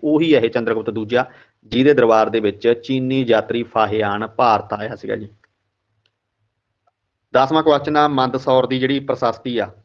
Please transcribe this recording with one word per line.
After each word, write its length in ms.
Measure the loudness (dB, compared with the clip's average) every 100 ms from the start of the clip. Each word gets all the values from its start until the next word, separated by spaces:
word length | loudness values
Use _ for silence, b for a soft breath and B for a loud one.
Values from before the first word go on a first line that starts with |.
ਉਹੀ 300 | -2 0 4
ਇਹ 160 | 2 2
ਚੰਦਰਗੁਪਤ 400 | -2 -2 -4 -4
ਦੂਜਾ, 340 | -8 -2 -2 -4 b b b
ਜਿਹਦੇ 300 | _ 2 4
ਦਰਬਾਰ 340 | 4 4 4 2
ਦੇ 120 | 0
ਵਿੱਚ 400 | -2 0 0 0
ਚੀਨੀ 380 | -2 -4 -2 -2 2
ਯਾਤਰੀ 340 | 0 0 -6
ਫਾਹਿਆਨ 640 | -4 -2 0 0 -2 -4 -6
ਭਾਰਤ 460 | 0 2 2 -2
ਆਇਆ 240 | -8 -8 -12
ਸੀਗਾ 200 | -8 -8
ਜੀ। 120 | -10 _ _ _ _ _ _ _ _ _ _ _ _ _ _ _ _ _ _ _ _
ਦਸਵਾਂ 280 | 0 2 2
ਕੁਐਸਚਨ 340 | 2 2 0 0
ਆ, 120 | 2
ਮੰਦਸੌਰ 580 | 0 -2 -2 0 0 2
ਦੀ 120 | -2
ਜਿਹੜੀ 220 | -2 -2
ਪ੍ਰਸ਼ਸਤੀ 580 | -4 -2 -2 -4 -6 -6
ਆ 120 | -6 -10